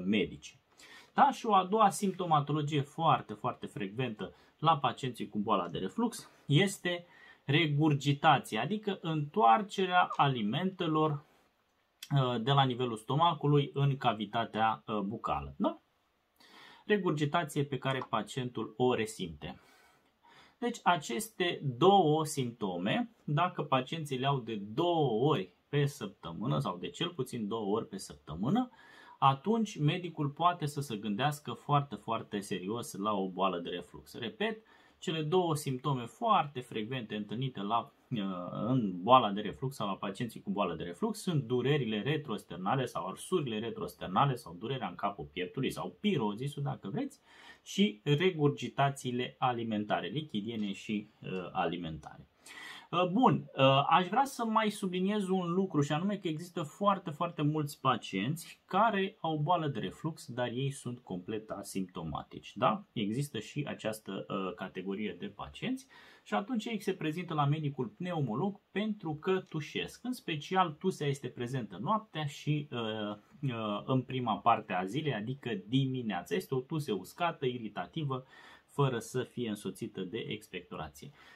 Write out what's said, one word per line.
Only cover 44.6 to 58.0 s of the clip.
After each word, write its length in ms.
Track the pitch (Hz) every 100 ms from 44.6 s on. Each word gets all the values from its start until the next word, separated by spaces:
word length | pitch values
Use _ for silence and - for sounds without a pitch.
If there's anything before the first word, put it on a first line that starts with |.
| 110 131 104
în 60 |
capul 340 | - 104 - 73
pieptului 380 | - 87 - 123
sau 260 | - 87 -
pirozisul, 600 | 208 175 107 101 139 147
dacă 260 | 143 123 101
vreți, 320 | 156 277 - _ - - -
și 380 | - - 208 208
regurgitațiile 1300 | - 147 190 160 143 139 120 - 139 139 131 123 127 -
alimentare, 680 | 127 117 117 107 104 90 85
lichidiene 640 | 120 156 107 104 117 104
și, 360 | 95 - 104 104 -
uh, 80 | - 95 90
alimentare. 760 | 92 87 87 85 76 - - - _ - - - - -
Uh, 180 | 165 180
bun, 380 | 185 254 143 - -
uh, 300 | 135 135 139
aș 200 | - 175
vrea 160 | 214
să 200 | 269 -
mai 260 | 226 220 214
subliniez 580 | 208 190 180 190 214 190
un 240 | 190 175
lucru 280 | 175 190 151
și 120 | 143
anume 240 | 151 190 202
că 120 | 180
există 340 | 156 180 -
foarte, 480 | 151 - 202 190 -
foarte 320 | 147 175 165
mulți 380 | 147 156 147 -
pacienți 800 | 135 117